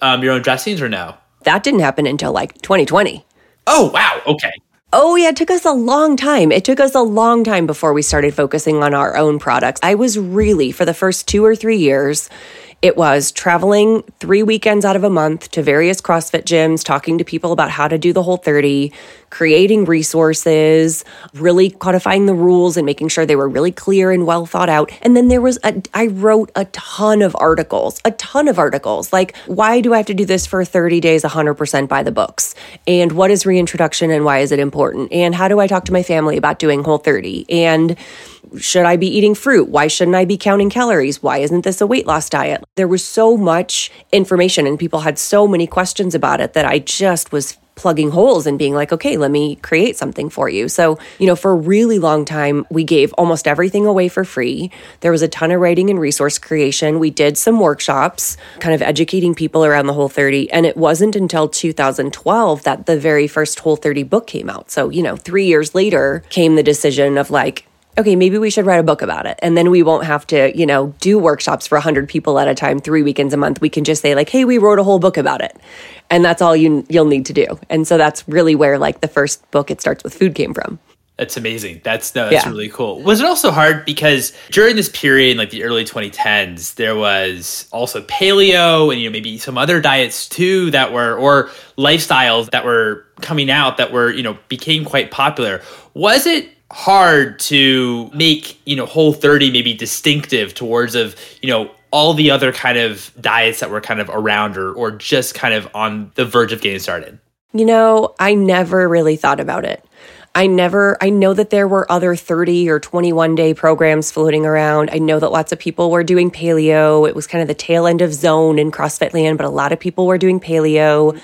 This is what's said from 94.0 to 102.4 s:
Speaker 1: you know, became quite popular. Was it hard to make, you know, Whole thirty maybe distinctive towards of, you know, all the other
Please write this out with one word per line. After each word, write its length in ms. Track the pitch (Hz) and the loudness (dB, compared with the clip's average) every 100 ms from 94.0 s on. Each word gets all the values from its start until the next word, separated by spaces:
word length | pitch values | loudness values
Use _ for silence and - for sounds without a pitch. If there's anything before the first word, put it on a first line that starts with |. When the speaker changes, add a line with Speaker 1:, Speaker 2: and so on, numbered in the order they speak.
| 120 | -2
Speaker 1:
you 100 | 120 | -2
know, 160 | 113 104 _ | -8 -10 _
became 380 | 127 160 156 147 | -10 -4 -4 -2
quite 240 | 139 - | -4 -4
popular. 520 | - 139 147 110 92 - - - - | -4 -4 -2 -6 -6 -12 -20 -20 -2
Was 320 | 202 240 339 | 0 2 0
it 180 | 330 - _ _ | -2 -6 _ _
hard 680 | - 185 196 180 147 135 - | -6 2 4 4 4 0 -6
to 720 | - 143 135 131 123 120 110 | -2 0 2 0 -2 -6 -10
make, 460 | 147 165 151 - - - | -2 0 0 -6 -16 -8
you 100 | 139 | -8
know, 80 | 117 | -4
Whole 260 | 160 156 | 0 0
thirty 400 | 151 143 147 135 | 2 2 4 2
maybe 220 | 123 117 | 0 -4
distinctive 800 | 110 110 - 151 147 - 123 98 | -6 -8 -4 -2 -2 -2 -4 -4
towards 420 | - 117 117 120 120 | -8 -4 -2 -2 -2
of, 200 | 107 - - - | -4 -8 -20 -8
you 80 | 131 | -4
know, 220 | 113 107 - _ | -2 -4 -12 _
all 240 | 147 156 | 0 2
the 160 | 156 147 | 2 2
other 220 | 139 | 2